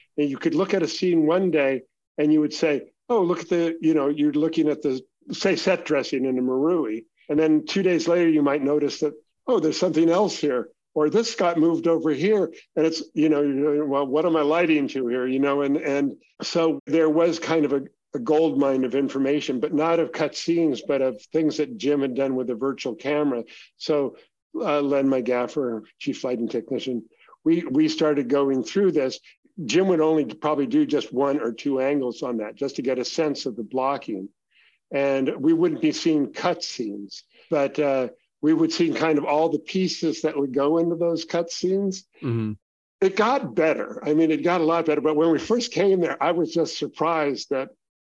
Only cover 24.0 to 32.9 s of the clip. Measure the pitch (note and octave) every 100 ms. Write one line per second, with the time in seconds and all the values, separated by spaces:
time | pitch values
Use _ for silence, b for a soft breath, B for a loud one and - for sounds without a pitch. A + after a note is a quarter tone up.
24 | C3 B B _ _ - E3 D3 C#3+ C#3
25 | C3+ C3 A#2 B2 A#2+ D3+ B2 A2+ - _
26 | C#3+ - B2+ A#2+ A#2 A#2+ A2+ C3 C3+ A#2+
27 | - b b b D#3 E3+ D3 C3+ D#3 -
28 | D#3 D3 B2 C#3+ C#3 C3 - G3 F#3+ D3
29 | C3 - b b _ - B2 E3 G3 E3
30 | D#3 D#3+ A#2+ - D3+ C#3+ C3 D3 C3+ C#3+
31 | - A#2+ C#3 C#3+ A#2 A2 C#3+ C3 C3+ D3
32 | B2 A#2 C3 A#2 G#2+ - C#3 C#3+ C3